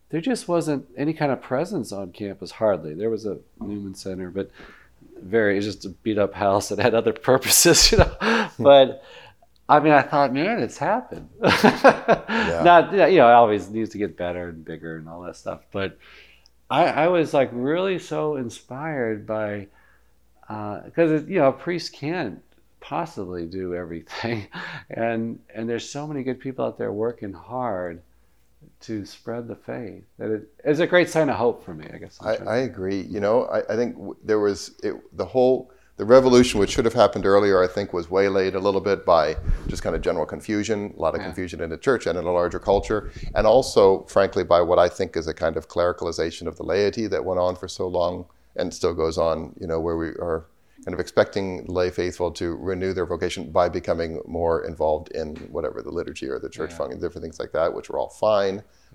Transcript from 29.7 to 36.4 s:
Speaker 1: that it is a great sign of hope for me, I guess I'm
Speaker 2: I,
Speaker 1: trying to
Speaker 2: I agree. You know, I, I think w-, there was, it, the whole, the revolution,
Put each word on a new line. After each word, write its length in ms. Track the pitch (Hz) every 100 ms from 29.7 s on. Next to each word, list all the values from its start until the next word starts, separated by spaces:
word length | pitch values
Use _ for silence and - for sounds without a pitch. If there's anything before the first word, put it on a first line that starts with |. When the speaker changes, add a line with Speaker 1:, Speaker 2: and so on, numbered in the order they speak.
| 127 110 92 - -
Speaker 1:
that 140 | 110
it 160 | 107 - -
is 160 | - 151
a 80 | 165
great 220 | 180 170
sign 200 | 165 147
of 60 | 101
hope 280 | 120 - -
for 80 |
me, 140 | 78 76
I 40 | -
guess 200 | 98 -
I'm 60 | 107
Speaker 2:
I, 80 | 110
Speaker 1:
trying 100 | 98
to 60 |
Speaker 2:
I 40 | 113
agree. 420 | 131 98 95 98
You 180 | 87 107
know, 260 | 101 120 -
I, 280 | 107 101
I 20 | 110
think 200 | 120 123
w-, 200 | 95 -
there 160 | - 107
was, 360 | 104 95 - -
it, 120 | 104 60 - 90
the 80 | 92
whole, 460 | 131 127 127 - _ _ -
the 80 | 101
revolution, 540 | 131 131 123